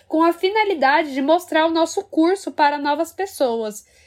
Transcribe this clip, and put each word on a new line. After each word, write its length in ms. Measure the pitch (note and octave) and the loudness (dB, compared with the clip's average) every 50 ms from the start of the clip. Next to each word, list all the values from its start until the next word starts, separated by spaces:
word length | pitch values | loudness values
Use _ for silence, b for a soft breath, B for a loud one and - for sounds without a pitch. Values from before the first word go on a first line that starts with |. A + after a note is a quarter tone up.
| B B | B B
com 160 | - D#4 E4 | 0 2 2
a 80 | E4+ | 2
finalidade 840 | E4+ - - F#4+ G#4 A4 G#4+ G4+ F#4+ D4+ B3+ C4+ C#4+ D#4+ E4 D4 C4 | 2 0 -2 0 0 0 0 0 0 0 2 2 2 2 0 -2 -4
de 80 | C4+ | -2
mostrar 440 | C4+ C#4 D#4+ F4+ F4 - - D#4 D#4+ | 0 2 2 2 0 0 -2 0 0
o 60 | E4 | 0
nosso 300 | E4 E4 E4 D#4+ - - - | 0 0 0 0 -2 -4 -8
curso 440 | - - D#4 D#4+ E4+ F#4+ G4 - D4+ | -4 0 0 2 2 2 -2 -4 -6
para 280 | C4+ - D4+ C#4+ D4 C#4+ | -2 0 2 2 2 0
novas 340 | C#4+ D4 D4 D4 E4 D#4+ | -2 -2 -2 -2 -2 -4
pessoas, 760 | - - F#4+ F#4+ - - D4 A#3+ A3+ A#3 A3 G#3+ G#3 - - b b b b | -6 -8 -8 -6 -4 -2 -2 0 0 -2 -4 -6 -10 -12 -16 b b b b